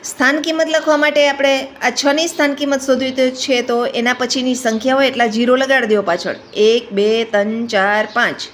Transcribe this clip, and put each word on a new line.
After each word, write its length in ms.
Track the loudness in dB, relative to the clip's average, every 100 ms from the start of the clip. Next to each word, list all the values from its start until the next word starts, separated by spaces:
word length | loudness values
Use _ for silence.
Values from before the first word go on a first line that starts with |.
| -14
સ્થાન 260 | 0 0 0 -2
કિંમત 240 | -2 0
લખવા 240 | 0 2 2
માટે 180 | 2 2 2
આપણે 260 | 2 0 0 -4 -4 -4
આ 40 | 0
છની 260 | 0 0 -2
સ્થાન 200 | 0 -2 0
કિંમત 220 | -2 -2 0
શોધવી 260 | 0 0 0
તો 80 | 0
છે, 260 | -2 -2 -2 0
તો 60 | -2 0 -2
એના 180 | -2 0
પછીની 340 | -2 -2 -2 -2
સંખ્યા 340 | -2 -2 0 2
હોય 80 | 2
એટલા 180 | 2 0 2
ઝીરો 200 | 2 2
લગાડી 280 | 2 2 2
દો 80 | 0 2
પાછળ. 280 | -2 -4 -8 -10 2 4
એક, 240 | 4 0 0
બે, 100 | 0 0 0
ત્રણ, 340 | 0 0 -2 -2
ચાર, 300 | 0 2 0 0
પાંચ. 340 | 0 -2 -2 -12